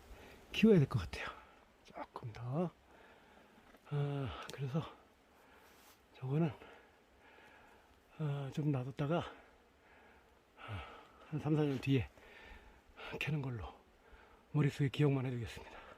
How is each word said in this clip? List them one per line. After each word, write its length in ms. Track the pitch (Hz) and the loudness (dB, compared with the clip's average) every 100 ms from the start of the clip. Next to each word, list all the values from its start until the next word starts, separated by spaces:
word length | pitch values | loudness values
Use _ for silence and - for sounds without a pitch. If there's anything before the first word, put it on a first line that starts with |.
| - - - - - | -20 -20 -20 -20 -8
키워야 260 | - 220 196 | 6 8 10
될 100 | 135 | 8
것 100 | - | 2
같아요. 260 | - - - - - - - - - | -2 -6 -8 -10 -18 -20 -20 -20 -16
조금 460 | - - - 120 | -14 -12 -10 -10
더. 380 | 110 120 143 175 - - - - - - - - - - - - | -8 -4 -2 -4 -8 -20 -20 -20 -20 -20 -20 -20 -20 -20 -20 -4
아, 380 | 147 143 143 131 - - | -2 0 -2 -4 -6 -10
그래서 300 | - 139 156 - - - _ - - - - - - - - _ - | -8 -4 -2 -4 -10 -20 _ -20 -20 -20 -20 -20 -20 -20 -20 _ -10
저거는, 320 | 131 147 165 - - - - - _ - - - - - - - - - - - | 0 2 2 -2 -14 -20 -20 -20 _ -20 -20 -20 -20 -20 -20 -20 -20 -20 -16 -6
아, 320 | 156 143 135 | -2 -2 -4
좀 160 | 160 151 | -2 0
놔뒀다가, 460 | 139 127 135 143 165 | 0 -2 -4 0 0
아, 1700 | - - - - - - - - - - - - _ - - 101 - - - - - | -2 -10 -20 -20 -20 -20 -20 -20 -20 -20 -20 -20 _ -18 -12 -12 -12 -16 -20 -20 -8
한 100 | 151 | -4
삼, 160 | 135 151 | 0 2
사 60 | |
년 160 | 147 131 | 2 0
뒤에 280 | 135 135 85 - - - - - - - - - - 113 | 2 2 2 -8 -20 -20 -20 -20 -20 -20 -20 -16 -10 -6
캐는 240 | - 151 | -2 -2
걸로 220 | 131 117 92 - - - - - - - - | -2 -6 -8 -12 -20 -20 -20 -20 -20 -20 -2
머릿속에 360 | 147 143 - 143 | 4 4 4 0
기억만 380 | - 147 139 127 | 4 4 4 0
해두겠습니다. 500 | 123 107 - - - - | -4 -6 -8 -14 -18 -18